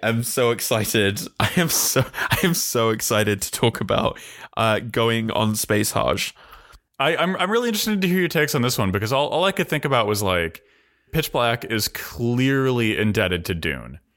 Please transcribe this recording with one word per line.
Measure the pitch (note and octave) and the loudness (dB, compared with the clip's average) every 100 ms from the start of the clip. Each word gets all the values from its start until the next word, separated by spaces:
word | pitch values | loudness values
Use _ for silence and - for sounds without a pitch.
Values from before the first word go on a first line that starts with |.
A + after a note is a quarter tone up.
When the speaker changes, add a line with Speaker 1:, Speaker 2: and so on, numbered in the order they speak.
Speaker 1:
am | A2+ A#2 | 0 0
so | A#2 - A#2+ | 0 0 2
excited. | A#2 - A2+ G#2 A2+ G2 G#2 - | 0 0 0 2 2 2 0 -6
<laughs> | - | -2
I | G#2 F#3 | 0 2
am | E3 | 0
so, | - - - - - - | 0 0 0 0 -4 -2
I | - | 0
am | F#3 | 0
so | E3+ - A#2+ A2+ | 0 -2 0 0
excited | A2 - G#2+ G#2 G2+ | 0 0 2 2 0
to | - | -4
talk | - A#2 - | 0 0 0
about, | F#2+ G2+ - - - - - - | -2 0 0 -4 -12 -20 -10 -2
uh, | A2+ G#2 | 0 0
going | A#2 A#2+ A#2 A2+ A2 | 0 0 2 2 0
on | - A2 | 0 2
Space | G#2+ - G#2+ G#2 | 0 0 0 2
Hajj. | - B1 - - - - - - - _ - | 0 0 0 -4 -8 -20 -20 -20 -20 _ -2
Speaker 2:
I, | C#3 D#3 | 0 2
I'm, | E3+ F3 | 0 0
I'm | F#3+ | 0
really | A3+ A#3+ | 0 0
interested | G#3+ A3 G3+ | 0 0 0
to | F#3 | 2
hear | F#3 | 2
your | E3+ | 2
takes | E3 D3 C#3+ | 2 2 2
on | |
this | A#2+ B2+ | 0 2
one, | G2 | 0
because | G2 G#2+ | 0 0
all, | C3+ D3 | 0 0
all | D3+ | 0
I | F#3+ | 0
could | F#3+ F3 | 0 -2
think | D3+ | -2
about | C#3+ B2+ G#2 | 0 2 2
was, | G#2 | 0
like, | G2+ F2+ E2 - _ _ _ _ _ | 2 0 0 -6 _ _ _ _ _
Pitch | D#3+ D3 | -4 -2
Black | C#3+ A#2+ A#2+ | 0 0 0
is | - A2+ - | -2 -2 -2
clearly | - - - A#2 A#2+ C3 C#3 C3 B2 A2 E2 | -6 -12 -4 -2 2 2 2 2 2 0 2
indebted | G#2+ G#2 F#2 F2+ | 0 2 0 0
to | F2 | -4
Dune. | F2 D#2+ C2 A#1 C2+ _ | -4 -4 -6 -8 -18 _